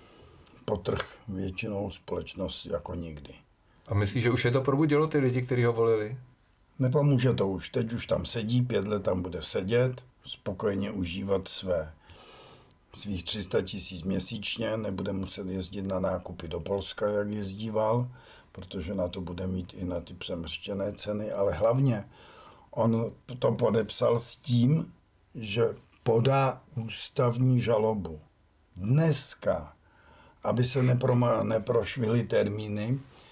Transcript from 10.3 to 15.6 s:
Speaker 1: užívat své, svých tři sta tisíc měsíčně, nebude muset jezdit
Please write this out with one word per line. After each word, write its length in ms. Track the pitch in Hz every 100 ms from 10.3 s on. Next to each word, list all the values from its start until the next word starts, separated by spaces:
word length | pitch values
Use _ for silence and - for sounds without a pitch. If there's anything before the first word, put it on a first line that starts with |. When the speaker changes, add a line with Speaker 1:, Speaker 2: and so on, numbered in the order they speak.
| - - 95 110 98 101
Speaker 1:
užívat 560 | 104 90 90 98 98 92
své, 460 | - 95 87 78 - - - - - - - - _ _
svých 300 | - 104 95
tři 200 | - 110
sta 180 | 95 -
tisíc 420 | 92 98 - 92
měsíčně, 720 | 92 95 - 113 101 - 110 113
nebude 360 | 104 95 98
muset 340 | 98 95 - 95
jezdit 340 | 95